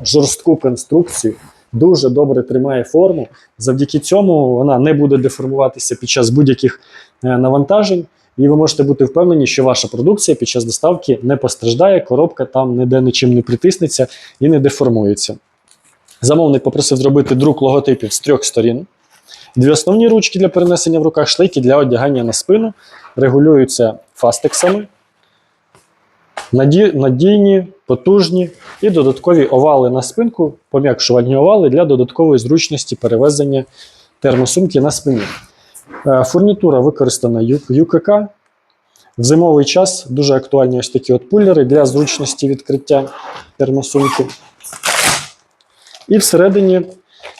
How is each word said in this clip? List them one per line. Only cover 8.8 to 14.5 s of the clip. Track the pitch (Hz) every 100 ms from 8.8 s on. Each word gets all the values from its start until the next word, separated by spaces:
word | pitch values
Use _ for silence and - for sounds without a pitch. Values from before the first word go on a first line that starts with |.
бути | 139 139
впевнені, | 127 165 180 160 127
що | -
ваша | 127 123 -
продукція | 127 156 208 -
під | 135 117
час | 123
доставки | 113 - 160 - - 110
не | 123 143
постраждає, | 123 - 117 120 196 185
коробка | - 127 165 -
там | 127 131 131 123
ніде | 127 131
нічим | 127 - 123
не | 120
притиснеться | 120 120 185 - 165 - 123 - - -
і |
не | 147